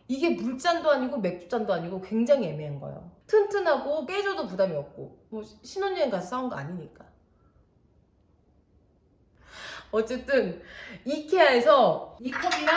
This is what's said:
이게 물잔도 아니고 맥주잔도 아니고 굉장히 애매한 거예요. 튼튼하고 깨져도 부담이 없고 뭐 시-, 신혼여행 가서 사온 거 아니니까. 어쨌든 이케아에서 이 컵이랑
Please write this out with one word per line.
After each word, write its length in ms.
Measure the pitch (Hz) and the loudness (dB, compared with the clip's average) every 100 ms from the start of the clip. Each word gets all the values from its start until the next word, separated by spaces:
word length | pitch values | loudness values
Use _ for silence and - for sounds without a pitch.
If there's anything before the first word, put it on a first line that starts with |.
| - | -8
이게 220 | 269 339 | 0 0
물잔도 600 | - 226 262 359 339 311 | 0 -4 -2 0 2 2
아니고 280 | 262 254 262 | 2 2 -2
맥주잔도 540 | 185 - - 240 208 | -2 -4 -4 -4 0
아니고 280 | 175 170 190 | -2 -2 -8
굉장히 460 | 190 220 240 277 180 | -4 -2 4 4 2
애매한 320 | 151 151 143 | -6 -8 -10
거예요. 300 | 143 139 - - - | -10 -14 -16 -20 2
튼튼하고 760 | 427 403 403 339 262 262 311 262 | 2 4 0 2 0 0 -4 -2
깨져도 400 | 392 392 359 233 | -2 -2 -4 -6
부담이 280 | 185 185 | 0 0
없고 440 | 151 143 135 135 - _ | 0 -8 -14 -16 -18 _
뭐 120 | 220 | -12
시-, 140 | 214 - | -12 -18
신혼여행 480 | - 392 392 370 269 | -12 -4 -4 0 0
가서 160 | 190 170 | 0 -4
사온 220 | 254 254 | -6 -6
거 60 | 165 | -6
아니니까. 520 | 143 180 147 - - _ _ _ _ _ _ _ _ _ _ _ _ _ _ _ _ _ _ _ _ _ _ _ - - - - - | -8 -10 -14 -20 -20 _ _ _ _ _ _ _ _ _ _ _ _ _ _ _ _ _ _ _ _ _ _ _ -20 -18 -16 -16 -2
어쨌든 720 | 214 220 247 - 269 196 165 - - - 196 | -2 0 -6 0 2 2 -6 -14 -18 -16 -12
이케아에서 1120 | 247 302 302 370 302 247 240 277 202 156 - - | -6 -6 0 6 6 6 6 6 6 2 -6 -10
이 100 | 254 | -8
컵이랑 460 | - 359 339 302 | -4 -2 0 2